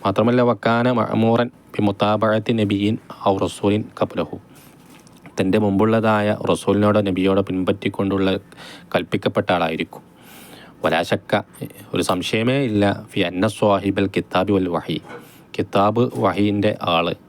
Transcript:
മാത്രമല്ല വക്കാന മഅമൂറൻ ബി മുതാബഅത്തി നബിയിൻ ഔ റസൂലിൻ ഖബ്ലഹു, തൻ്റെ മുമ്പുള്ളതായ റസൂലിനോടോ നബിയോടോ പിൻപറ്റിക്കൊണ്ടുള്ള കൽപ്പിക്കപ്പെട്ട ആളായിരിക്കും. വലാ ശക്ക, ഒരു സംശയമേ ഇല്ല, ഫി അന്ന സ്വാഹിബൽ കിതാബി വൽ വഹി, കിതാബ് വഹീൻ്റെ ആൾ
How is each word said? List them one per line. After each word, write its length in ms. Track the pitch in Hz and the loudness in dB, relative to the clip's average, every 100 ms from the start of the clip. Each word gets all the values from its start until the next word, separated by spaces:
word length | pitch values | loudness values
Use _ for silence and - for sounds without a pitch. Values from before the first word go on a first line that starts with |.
മാത്രമല്ല 380 | 101 98 110 123 120 | 0 2 2 4 2
വക്കാന 380 | 113 117 117 123 123 | 2 0 2 2 0
മഅമൂറൻ 500 | - 113 113 117 120 - - | 0 2 2 2 0 -6 -12
ബി 80 | - 104 | -2 -2
മുതാബഅത്തി 680 | 101 104 107 110 110 113 113 | 0 0 2 2 0 0 0
നബിയിൻ 360 | 104 101 104 117 - - 101 | 2 2 0 -2 -6 -4 0
ഔ 40 | 95 87 | 0 -2
റസൂലിൻ 360 | - 104 104 - - | -2 0 0 -2 -6
ഖബ്ലഹു, 400 | 101 - 82 - - - - - - - - - - - | -4 -4 -6 -8 -16 -20 -20 -20 -20 -20 -20 -20 -16 -4
തൻ്റെ 200 | 95 104 | 0 2
മുമ്പുള്ളതായ 640 | 104 98 110 113 110 107 104 107 - | 2 2 4 2 2 2 0 -2 -2
റസൂലിനോടോ 480 | 87 - 101 104 104 98 | -2 0 2 4 2 0
നബിയോടോ 340 | 92 95 95 98 | 0 2 2 0
പിൻപറ്റിക്കൊണ്ടുള്ള 800 | 92 92 98 - - 98 98 95 95 - - - - - | -2 -2 -2 -4 -2 -2 0 0 -2 -6 -20 -20 -20 -6
കൽപ്പിക്കപ്പെട്ട 560 | - - 101 - 104 98 90 | -4 -2 -2 0 -2 0 0
ആളായിരിക്കും. 480 | 82 80 - - - - - - - - - - | 0 -4 -8 -10 -20 -20 -20 -20 -20 -20 -20 -6
വലാ 180 | 87 80 85 | -2 0 0
ശക്ക, 320 | - - 104 - - - - - | -4 -2 -4 -4 -14 -16 -16 -8
ഒരു 120 | 101 87 | -4 -2
സംശയമേ 460 | 90 90 110 117 135 131 | -2 -2 -2 0 0 0
ഇല്ല, 240 | 104 101 98 - | 2 0 0 -6
ഫി 140 | - 87 | -4 -2
അന്ന 220 | 90 107 - | 0 -2 0
സ്വാഹിബൽ 500 | 107 98 98 98 98 90 | 2 2 0 0 0 -2
കിതാബി 400 | - 92 95 101 | -2 -2 2 0
വൽ 120 | 92 85 | 0 -4
വഹി, 200 | - 78 - - - - - - | -4 -8 -8 -18 -18 -20 -12 -6
കിതാബ് 480 | 101 101 104 107 123 - 104 | -2 2 2 2 0 0 -2
വഹീൻ്റെ 480 | 90 104 101 104 - 92 85 | 2 0 2 0 -2 -2 -2
ആൾ 140 | 85 - | -2 -6